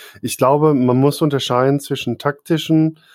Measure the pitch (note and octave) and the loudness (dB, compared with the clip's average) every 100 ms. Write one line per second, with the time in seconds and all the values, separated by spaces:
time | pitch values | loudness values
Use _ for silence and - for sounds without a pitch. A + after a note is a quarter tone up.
0 | - - A#2+ - B2+ D3 D#3 C#3 B2 C3 | -20 -12 -8 0 2 4 2 2 2 2
1 | C#3+ C#3+ D#3 C3+ - B2 C3 C#3 - C3+ | 2 0 -2 -2 -2 0 2 0 -4 -8
2 | - A#2 D3 - - D#3+ - D#3+ D#3 D#3 | -6 -6 -6 -6 -4 -4 0 2 0 -2
3 | _ | _